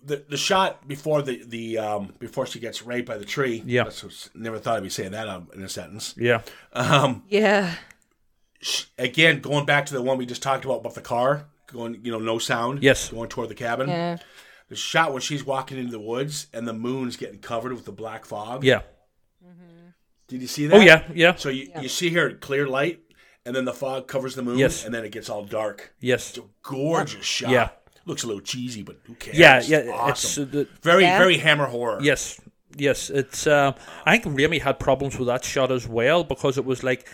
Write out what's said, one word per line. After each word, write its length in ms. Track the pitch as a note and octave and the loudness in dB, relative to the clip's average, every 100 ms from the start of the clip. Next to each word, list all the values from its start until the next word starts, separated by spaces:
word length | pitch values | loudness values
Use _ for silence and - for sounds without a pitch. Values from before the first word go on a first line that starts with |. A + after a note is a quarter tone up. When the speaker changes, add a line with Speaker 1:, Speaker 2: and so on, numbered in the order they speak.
Speaker 1:
the, 200 | C#3+ C#3+ - | -8 -8 -6
the 100 | C#3+ | -4
shot 500 | - F#3+ F#3+ - C#3 | 0 2 2 -2 -12
before 340 | C#3 D#3 D3+ | -8 0 0
the, 220 | C3+ B2 A#2+ | 0 -6 -8
the, 320 | A#2 A2+ A2 | -10 -6 -4
um, 360 | G#2+ G#2 G2 - | -2 -4 -6 -12
before 300 | A#2 - B2 | -10 -6 -6
she 120 | A#2 | -8
gets 220 | A2+ - | -10 -12
raped 260 | A#2 B2 A#2+ | -8 -6 -6
by 100 | G#2+ | -8
the 60 | G2+ | -8
tree. 360 | D3 C3 A2+ A#2 | -4 -2 -4 -2
Speaker 2:
Yeah. 180 | A#2+ | 0
Speaker 1:
That's 200 | A#2 - | 0 -6
what's, 260 | G2 - - | -16 -18 -20
never 240 | - A2+ A2 | -12 -10 -8
thought 200 | A#2 A2 | -4 -4
I'd 60 | |
be 60 | F#2+ | -4
saying 220 | - F#2+ | -8 -8
that, 160 | G#2+ A2 | -8 -10
um, 220 | F#2 E2+ | -10 -14
in 80 | G2 | -16
a 80 | F#2+ | -12
sentence. 460 | - E2+ G#2 - - | -12 -12 -12 -12 -4
Speaker 2:
Yeah. 240 | A#2+ A#2 - - - | 0 0 -2 -20 -12
Speaker 1:
Um, 500 | A#2+ A#2+ C#3 C#3+ A2 - | -4 2 4 2 -2 -2
Speaker 3:
Yeah. 460 | G3+ G#3+ G3+ F3+ E3 - - _ _ _ _ _ _ | 2 4 2 0 -6 -14 -20 _ _ _ _ _ _
Speaker 1:
sh-, 240 | - - - - | -6 -6 -8 -4
again, 420 | B2+ D3+ D#3+ D3 | -4 4 4 4
going 240 | C3 C#3+ C#3+ | 0 -2 2
back 180 | C#3+ C#3+ | 0 0
to 60 | |
the 80 | C#3 | -4
one 160 | B2+ C3 | -2 -2
we 80 | B2 | -4
just 160 | A#2+ | -6
talked 240 | C3+ C3+ B2+ | -4 -4 -2
about, 140 | A#2 | -4
about 160 | A2+ - | -6 -12
the 60 | |
car, 440 | - A#2+ B2+ D3 D3 _ - | -6 0 0 0 -4 _ -20
going, 320 | A#2+ A#2 A2+ | -12 -10 -10
you 80 | A#2 | -6
know, 60 | A2+ | -4
no 200 | A2+ A#2 | -2 -2
sound. 420 | - A#2 B2 C#3+ | -2 -2 -2 2
Speaker 2:
Yes. 280 | C#3 A#2+ - | 4 4 0
Speaker 1:
Going 200 | A2+ A#2 | -8 -10
toward 200 | - A2+ | -8 -8
the 60 | G#2 | -6
cabin. 320 | A#2+ A#2 C#3 | -4 -2 -2
Speaker 3:
Yeah. 300 | F3 E3+ E3+ - - - - - | -2 -2 -6 -12 -20 -20 -20 -16
Speaker 1:
The 60 | - | -10
shot 380 | - E3 D#3+ | -2 2 2
when 80 | C3 | 0
she's 200 | - C#3+ | -4 -6
walking 360 | C#3 C3+ C3+ C3+ | -2 -4 -4 -8
into 120 | B2 | -8
the 80 | A2+ | -8
woods 460 | G#2 A#2+ C#3+ D3 - | -6 -4 -4 -6 -10
and 140 | A#2 A#2 | -8 -8
the 60 | |
moon's 440 | A2 A#2+ C3 B2+ - | -4 -4 -4 -6 -8
getting 220 | A2+ G2+ | -12 -14
covered 340 | - A#2 B2 | -8 -6 -6
with 120 | A#2+ A2 | -10 -12
the 60 | |
black 320 | G2+ A2 A2 | -12 -12 -12
fog. 400 | - G#2+ G#2+ C3 | -12 -10 -8 0
Speaker 2:
Yeah. 180 | C3 A2+ - _ _ _ _ _ F3+ F3 F3 E3+ F3 _ _ _ - | 2 2 0 _ _ _ _ _ _ -20 -20 -20 -20 _ _ _ -14
Speaker 1:
Did 140 | B2+ | -12
you 60 | B2+ | -8
see 200 | - D3 | -2 8
Speaker 2:
Oh, 100 | G3+ | 10
Speaker 1:
that? 60 | F#3 | 12
Speaker 2:
yeah, 180 | D#3+ D#3 E3 | 8 4 2
yeah. 200 | E3+ E3+ | 2 2
Speaker 1:
So 120 | C#3+ | -4
you, 200 | C3 C3+ | -6 -8
Speaker 3:
Yeah. 100 | E3 | -10
Speaker 1:
you 80 | C3 | -8
see 220 | - F3 | -4 0
her 180 | E3+ C#3 G#2 | 0 0 -4
clear 320 | - C#3 C#3 | -4 -2 -2
light, 320 | C3 C#3+ - _ _ _ _ B2 | -2 -2 -4 _ _ _ _ -8
and 80 | C3 | -4
then 100 | B2+ | -4
the 80 | |
fog 340 | A#2+ C#3 C3 C3 | -4 -6 -6 -4
covers 280 | C3+ B2+ C3 | -6 -4 -6
the 80 | |
moon, 160 | B2 B2 | -2 2
Speaker 2:
Yes. 260 | C3 - A2 | 2 0 -6
Speaker 1:
and 80 | |
then 100 | A#2 | -8
it 80 | G#2+ | -8
gets 160 | G#2+ - | -10 -8
all 160 | G#2+ | -8
dark. 520 | G2+ A2 G#2+ G2+ - - | -6 -4 -4 -6 -18 -8
Speaker 2:
Yes. 300 | B2 A#2+ - | -2 -2 -2
Speaker 1:
It's 80 | - | -14
a 60 | - _ | -18 _
gorgeous 640 | - C3+ D3 E3 F#3+ G2 - | -10 -4 0 0 -2 -6 -6
shot. 240 | - A#2+ | -4 2
Speaker 2:
Yeah. 200 | B2 A2 - _ _ - | 2 2 -4 _ _ -12
Speaker 1:
Looks 160 | C#3 | -8
a 60 | A#2+ | -6
little 140 | G2+ | -6
cheesy, 400 | - B2+ B2 A2+ | -8 -8 -8 -10
but 140 | F#2 - - | -14 -18 -20
who 100 | A#2 | -18
cares? 240 | - D3 | -4 8
Speaker 2:
Yeah, 180 | D#3+ C3 | 10 10
Speaker 1:
It's 120 | A#2+ | 6
Speaker 2:
yeah, 200 | D3+ A#2+ | 2 2
Speaker 1:
awesome. 520 | - A#2+ A#2+ F#3+ D3+ | -2 -2 0 -4 -4
Speaker 2:
it's, 100 | C#3 D3 | -4 -4
uh, 20 | |
the 80 | C#3 - | -4 -4
Speaker 1:
Very, 180 | E3 F3+ | 4 6
Speaker 3:
Yeah. 160 | F3+ F#3 | 8 8
Speaker 1:
very 200 | F#3 E3 | 6 6
Hammer 280 | D#3 D3+ C3+ | 4 4 2
horror. 320 | A#2+ A#2+ G#2 | -2 -2 0
Speaker 2:
Yes. 360 | C#3+ C3 - - - _ _ C#3+ | 2 2 -2 -12 -20 _ _ -2
Yes, 320 | C#3 A#2 - | 0 0 -2
it's, 380 | C#3 B2+ - D#3 | -4 -4 -2 4
um, 260 | D3 C#3 - - - - | 4 4 0 -12 -2 4
I 100 | C#3 | 4
think 180 | C#3+ C3+ | 2 2
Rami 200 | D3+ D#3+ | 2 2
had 180 | C3+ C3 | 0 0
problems 400 | - C3 C#3 - | 2 0 0 -2
with 100 | B2 | -2
that 160 | B2+ | -2
shot 280 | - C#3+ B2+ | -2 0 0
as 160 | B2+ A#2+ | 0 -2
well 360 | A2+ A#2+ E3+ | 0 4 2
because 320 | E3+ F3+ C#3+ C3 | 0 -2 0 0
it 60 | B2 | -2
was 180 | B2+ | -2
like 260 | C3 C3 - | -2 -4 -6